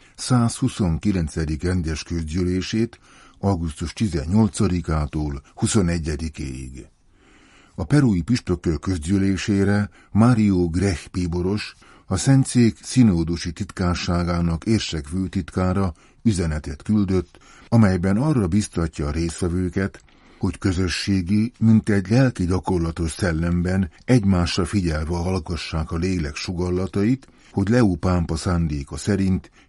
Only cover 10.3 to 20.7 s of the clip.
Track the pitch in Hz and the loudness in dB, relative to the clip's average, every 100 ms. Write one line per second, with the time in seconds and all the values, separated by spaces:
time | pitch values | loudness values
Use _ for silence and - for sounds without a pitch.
10.3 | 113 104 90 87 85 98 78 - 92 87 | 6 4 4 2 0 0 -2 -6 -6 -4
11.3 | 87 90 104 - - - - - 95 - | -2 -2 -4 -6 -16 -20 -16 -6 -2 4
12.3 | 135 - 123 113 - - 127 113 85 82 | 4 4 4 4 2 -2 4 4 4 0
13.3 | 85 90 - 98 - 90 82 - 87 87 | -4 -6 -8 -8 -2 -2 -2 0 0 0
14.3 | 87 85 82 - 110 - 80 71 92 92 | 0 0 0 0 0 0 -6 -6 -4 -4
15.3 | 98 82 92 92 95 95 - _ _ 120 | -4 -4 -2 0 0 -2 -4 _ _ -2
16.3 | 92 82 76 - 71 - 107 95 92 87 | 0 -2 -4 -6 -8 -2 0 2 0 -2
17.3 | - - - - 117 104 92 95 101 151 | -10 -20 -18 0 4 6 4 2 2 2
18.3 | 135 92 104 101 90 82 - 73 78 85 | 2 2 0 0 -2 -4 -2 -4 -2 -4
19.3 | - 90 90 90 95 98 - _ _ - | -4 -4 -2 -2 -2 -4 -6 _ _ -20
20.3 | - 95 - 101 | -6 -6 -2 -2